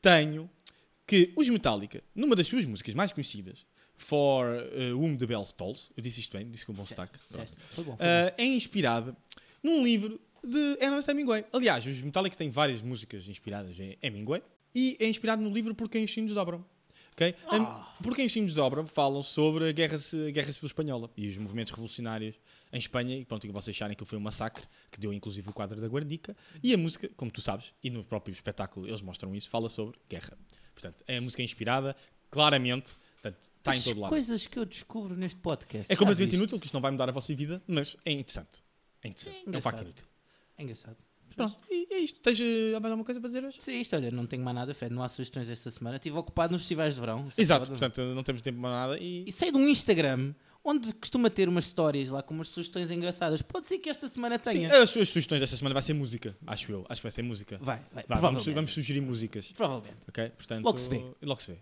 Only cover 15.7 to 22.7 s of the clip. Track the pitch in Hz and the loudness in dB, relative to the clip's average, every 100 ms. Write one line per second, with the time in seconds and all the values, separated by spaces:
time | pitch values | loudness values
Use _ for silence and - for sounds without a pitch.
15.7 | 214 226 226 214 - 220 208 175 170 180 | -4 -2 0 0 -2 -2 -2 -2 -4 -12
16.7 | _ _ _ - - 170 175 320 214 220 | _ _ _ -20 0 0 0 0 2 2
17.7 | - - - 190 247 254 226 202 151 135 | -4 -14 -8 -4 0 2 2 0 4 4
18.7 | 139 160 - 139 139 139 - 156 156 160 | 2 -2 2 2 2 -2 2 4 4 0
19.7 | 151 160 156 139 160 151 147 143 139 147 | 2 0 0 -4 -4 -2 -2 -4 -6 -8
20.7 | - 151 127 113 - 104 98 107 107 110 | -4 -2 -4 -6 -6 -6 -4 -6 -6 -6
21.7 | 113 113 - 117 110 107 107 _ - _ | -8 -10 -8 -6 -4 -6 -10 _ -20 _